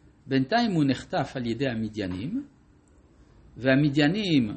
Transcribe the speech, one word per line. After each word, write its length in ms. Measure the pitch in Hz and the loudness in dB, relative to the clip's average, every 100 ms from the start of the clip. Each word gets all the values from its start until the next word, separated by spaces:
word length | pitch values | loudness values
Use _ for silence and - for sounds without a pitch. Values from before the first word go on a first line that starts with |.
| - _ - | -20 _ -2
בינתיים 460 | 135 131 226 240 | 0 2 2 2
הוא 120 | 170 139 | 2 2
נחטף 460 | 123 - 185 135 | 0 -4 -4 -4
על 120 | 139 117 | -6 -6
ידי 220 | 113 135 | -2 -2
המדיינים, 760 | 113 110 107 95 92 131 247 294 _ _ _ _ _ _ _ - - - - | -2 -6 -4 -6 -6 -6 -8 -10 _ _ _ _ _ _ _ -20 -20 -20 -4
והמדיינים 920 | 123 131 147 139 147 202 196 147 110 | 2 4 4 4 2 2 2 2 2